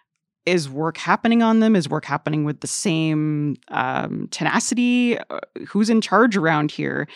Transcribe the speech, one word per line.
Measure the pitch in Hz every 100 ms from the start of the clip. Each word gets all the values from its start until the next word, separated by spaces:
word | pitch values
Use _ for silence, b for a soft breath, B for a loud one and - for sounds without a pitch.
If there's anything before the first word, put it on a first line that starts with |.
| B _ _ _ -
Is | 180 143
work | 135 160 156
happening | - 190 226 233
on | 226 226
them? | 220 208
Is | 131
work | 156 -
happening | 139 - 151
with | 147 143
the | 147
same, | - 202 160 160 151 151 151 147 135 -
um, | - 127 131 - - -
tenacity? | - 151 202 - 233 240 247 240 233
Uh, | - - - - -
who's | 196 214
in | 226
charge | - 190 247 196
around | 160 156 151
here? | - 147 135 151